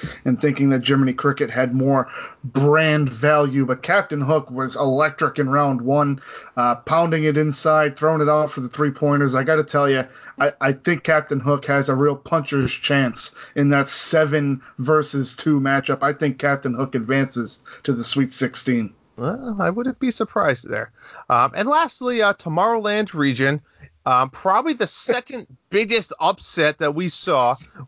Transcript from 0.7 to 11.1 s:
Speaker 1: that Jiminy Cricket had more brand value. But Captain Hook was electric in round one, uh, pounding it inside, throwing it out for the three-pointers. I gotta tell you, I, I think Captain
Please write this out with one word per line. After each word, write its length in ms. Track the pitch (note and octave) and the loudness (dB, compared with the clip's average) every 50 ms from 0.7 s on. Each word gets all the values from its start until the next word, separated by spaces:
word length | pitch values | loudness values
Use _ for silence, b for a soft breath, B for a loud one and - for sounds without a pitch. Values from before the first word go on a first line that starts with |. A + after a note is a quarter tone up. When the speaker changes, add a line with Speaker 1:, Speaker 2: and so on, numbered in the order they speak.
Speaker 1:
that 160 | C3+ B2+ A#2+ | 2 2 2
Jiminy 280 | C#3 C#3 C3+ C3+ C3 B2 | 2 2 2 2 2 0
Cricket 360 | - - C#3 C3+ - C#3+ A2+ | 0 -2 -2 0 0 -2 -2
had 220 | - B2 C3 B2 B2 | 0 -2 0 0 0
more 340 | C3 C3 C#3 C#3 C3 B2+ B B B B B B B - | 0 2 2 2 2 0 B B B B B B B -14
brand 640 | B2 - C3+ C#3+ D3 D3 D#3+ D#3+ D#3 D3+ D3+ D3 C3 | -6 -2 2 4 4 4 4 4 4 2 2 0 0
value. 560 | A#2+ A2+ C#3+ D3 D3+ D3+ D3 C#3 C3 C#3 C3 | -2 0 2 4 4 4 2 2 0 0 0
But 180 | B2 B2+ B2+ | 0 -2 -4
Captain 380 | - - F3+ G3+ - - D3+ D3 | -2 0 0 0 0 -2 -4 -2
Hook 300 | C#3 C3+ D#3 D3+ C3+ - | 0 0 0 0 0 -4
was 260 | B2+ B2+ C3 B2 - | -6 -6 -6 -4 -4
electric 600 | - D3 C3+ C3 C#3 D#3 D3+ C#3+ - D#3+ B2+ - D#3 | -2 0 0 2 2 0 0 0 0 -2 0 0 -2
in 100 | C#3 C3 | 0 2
round 320 | C#3 D3 D3 C#3 C3 A#2+ | 2 2 2 2 0 0
one, 400 | A#2 B2+ C#3 D3 D3 C#3+ C#3 C#3 B B B B B B B | 0 0 2 2 2 0 -2 -4 B B B B B B B
uh, 180 | B2 A#2+ A#2+ A#2+ | 0 0 0 0
pounding 480 | A#2+ - - D#3 E3 E3+ E3 E3 D#3+ D3+ | -2 -2 0 2 2 2 2 2 2 2
it 140 | D3+ C#3+ D3+ | 2 2 2
inside, 580 | D3+ D3+ C#3+ - - D#3+ D#3 D#3 D3+ D3 D3 | 2 0 -2 0 2 2 4 4 2 2 0
throwing 240 | - D3+ D#3 D#3+ D3+ | 0 0 2 2 2
it 80 | D3 D3 | 2 4
out 220 | D3+ D3+ D3+ D3 | 4 2 2 0
for 100 | - C#3 | -4 -8
the 80 | B2+ B2 | -10 -8
three-pointers. 640 | - - D3+ C#3+ C#3 - D3+ C#3+ C#3+ C#3+ C#3+ C3 B2+ | -4 -2 -2 -2 0 0 0 2 2 2 2 2 2
I 80 | C3 C3 | 0 2
gotta 200 | D3+ D#3+ D#3 D3 | 2 2 0 0
tell 240 | - - D3 C#3+ C#3 | 0 0 2 2 2
you, 160 | C3+ C3 B2+ B B B B B B - | 2 0 -2 B B B B B B -2
I, 140 | C#3+ C#3+ - - | -2 -2 0 0
I 120 | C#3 C#3 | 0 -2
think 300 | C#3 C#3 - F3 F3 C#3+ | -2 0 -2 -2 -2 0
Captain 380 | - E3 | 2 2